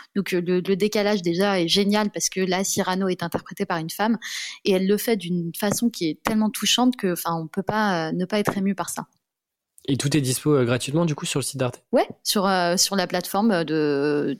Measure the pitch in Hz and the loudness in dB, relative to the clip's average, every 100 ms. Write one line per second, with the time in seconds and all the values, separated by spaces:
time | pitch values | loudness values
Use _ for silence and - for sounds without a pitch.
0 | - 202 175 180 175 180 180 190 208 214 | -8 -6 -2 -2 0 0 0 0 2 2
1 | 202 208 170 170 202 196 165 196 202 208 | 2 0 0 2 2 2 2 2 4 2
2 | 208 170 - 190 185 180 196 - 185 185 | 0 -2 -4 -2 0 0 0 0 0 0
3 | 196 180 170 - - 185 202 170 160 - | 0 0 -2 -4 -8 -8 -4 -2 -4 -2
4 | 214 220 - - - - 208 185 190 208 | 0 0 -4 -10 -10 -4 2 2 4 2
5 | - 214 175 175 170 - 208 - 233 - | 2 -2 0 -2 -4 -2 -2 0 0 0
6 | 160 151 - 220 214 - 202 - 254 247 | -4 -2 -2 0 0 0 0 2 2 2
7 | 185 170 170 165 160 - 190 214 208 175 | -2 -2 -2 -4 -4 -6 -2 0 2 2
8 | 160 170 180 208 202 202 196 190 165 - | 0 -2 -2 0 0 0 -2 -2 -4 -6
9 | - _ _ _ _ _ _ _ - 135 | -10 _ _ _ _ _ _ _ -4 0
10 | 143 156 127 127 151 143 120 127 - 151 | 2 2 0 0 2 4 4 0 0 0
11 | 170 147 175 147 - 131 123 - - 262 | 0 -2 -4 -4 -4 -2 -4 -4 -2 0
12 | 415 - - 214 190 185 175 185 - 196 | 0 -4 -2 0 2 2 2 2 0 0
13 | 175 180 - 196 226 175 156 156 151 139 | 0 -2 -2 0 2 2 0 0 2 2
14 | 147 147 143 | 0 0 -2